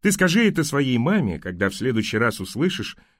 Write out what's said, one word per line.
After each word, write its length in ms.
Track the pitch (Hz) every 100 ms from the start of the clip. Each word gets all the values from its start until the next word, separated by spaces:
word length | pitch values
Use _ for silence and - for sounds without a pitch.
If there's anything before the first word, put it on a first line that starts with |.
Ты 100 | -
скажи 360 | 196 185 180 226
это 160 | 165
своей 340 | 156 139 135 123
маме, 420 | 127 208 113 78
когда 300 | 90 90 98
в 60 | 95
следующий 420 | 117 113 107 110
раз 220 | 117 -
услышишь, 580 | 92 - 175 - 101 - _